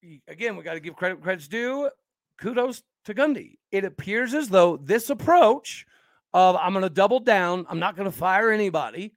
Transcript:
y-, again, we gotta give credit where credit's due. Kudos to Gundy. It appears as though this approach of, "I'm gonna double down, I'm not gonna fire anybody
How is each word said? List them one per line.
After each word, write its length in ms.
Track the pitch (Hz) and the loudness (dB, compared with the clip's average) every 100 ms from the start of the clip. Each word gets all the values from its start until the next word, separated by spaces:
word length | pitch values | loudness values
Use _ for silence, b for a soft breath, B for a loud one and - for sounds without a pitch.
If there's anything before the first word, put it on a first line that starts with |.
y-, 160 | 175 147 _ | -20 -20 _
again, 280 | 160 226 190 | -8 -8 -8
we 60 | |
gotta 160 | 165 165 | -10 -12
give 160 | 156 | -12
credit 220 | 156 180 180 | -6 -6 -4
where 80 | |
credit's 240 | 156 185 143 | -6 -6 -6
due. 420 | 214 240 269 285 - _ _ _ _ | -6 -4 -4 -6 -8 _ _ _ _
Kudos 440 | 214 233 247 240 _ _ - | -6 -2 -2 -4 _ _ -12
to 80 | |
Gundy. 440 | 208 302 254 95 _ _ | -2 0 0 -6 _ _
It 120 | 196 | -4
appears 500 | 190 151 - 214 247 | -4 -8 -6 -4 -2
as 160 | 285 277 | -2 2
though 260 | 190 175 156 | 4 4 2
this 340 | 139 214 226 | -2 -2 0
approach 720 | 254 - 349 247 262 - - - _ _ _ _ | -6 4 6 6 4 -4 -16 -18 _ _ _ _
of, 220 | 180 185 | 4 4
"I'm 200 | 180 175 | 4 0
gonna 140 | 190 190 | -2 -2
double 300 | 151 202 247 | 2 2 2
down, 480 | 247 208 175 180 175 | 2 2 2 -2 -6
I'm 120 | 165 | -4
not 160 | 175 180 | -4 -4
gonna 160 | 196 | -8
fire 400 | 127 175 190 226 | -4 0 2 2
anybody 640 | 214 202 165 127 117 208 | 0 0 -2 -6 -10 -14